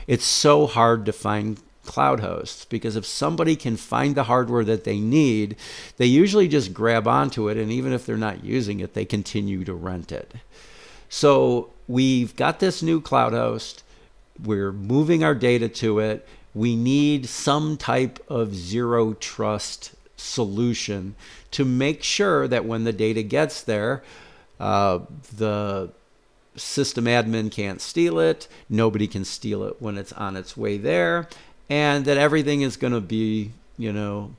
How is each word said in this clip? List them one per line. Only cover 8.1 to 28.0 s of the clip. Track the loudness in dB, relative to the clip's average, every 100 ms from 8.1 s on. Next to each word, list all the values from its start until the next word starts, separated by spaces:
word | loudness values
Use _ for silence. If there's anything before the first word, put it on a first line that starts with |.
| -2
not | -2 -4
using | -2 -2 0 -4
it, | -6
they | -6 -4
continue | -4 -2 -4 -2 -4
to | -6
rent | -6 -6 -8 -8
it. | -12 -12 -18 -20 -20 -20 -20 -20 -20 -14
So | 2 6 6 6 2 -2 -10 -4
we've | 2 4 2 0 0
got | -2 0
this | 0 0
new | 0 0
cloud | 2 2 2
host, | 2 -2 -4 -8 -16 -20 -20 -20 -20 _ -10
we're | -4 -2 -2
moving | -4 0 2 2 2
our | 2 2
data | 2 2 0
to | -2 0 2
it, | 0 -4 -10 -20 -12
we | -2 0 2
need | 2 4 4 2 -2
some | -4 0 0 0 -4
type | -2 0 0 -4 -6
of | -4 -2
zero | -4 -4 -2 0 2 2
trust | -2 -8 -4 -4 -4 -6 -12 -16 -20 _ -16
solution | -8 -4 -2 0 0 0 -4 -6 -8 -12 -20 -20 -8
to | -2
make | 2 2 0 -2
sure | -2 0 2 2 2
that | 0
when | 0 -2
the | -2
data | 0 0 0
gets | 0 0 0 -2
there, | -4 -2 -2 -4 -8 -20 -20 -20 -20 -8
uh, | -2 2 2 0 -4 -18 -16 -4
the | -2 -2 -4 -4 -8 -12 _ _ _ _ _ -14
system | -6 -2 -2 0
admin | 2 2 2 0 -2
can't | -4 -6 -8
steal | -6 0